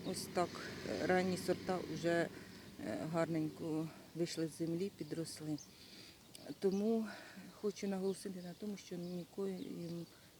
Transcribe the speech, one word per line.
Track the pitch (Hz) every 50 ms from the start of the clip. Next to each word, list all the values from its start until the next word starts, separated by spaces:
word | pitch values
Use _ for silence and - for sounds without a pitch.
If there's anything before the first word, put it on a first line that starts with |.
| -
ось | 190 185 - - - -
так, | 185 175 - - - - - - - - -
е, | - - - 165
ранні | 185 185 185 185 185 -
сорта | - - 175 - - - 185 175 - - 156
вже, | 156 156 170 170 170 165 - - - - - - - - - - - -
е, | - 110 - - 165
гарненько | 165 165 165 160 165 160 156 156 147 139 165 165 151 156 160 160 - - - - -
вийшли | 160 170 165 - 160 160 156
з | 151 -
землі, | 165 160 165 170 190 202 - -
підросли. | 170 151 180 165 160 - - - 156 156 151 147 - - - - - - - - - - - - - - - - - - 147 -
Тому | - 196 185 196 202 220 226 226 220 202 - - - - - 196 185 185
хочу | - - - 208 196 - 208 202
наголосити | 190 190 185 196 190 185 - 202 185 180
на | 175 180 175
тому, | - 214 214 202 190
що | - - 185
нікоїм, | 175 175 175 180 175 165 - - - 196 196 185 180 - - - 170 170 165 170 170 165 - - - - - - -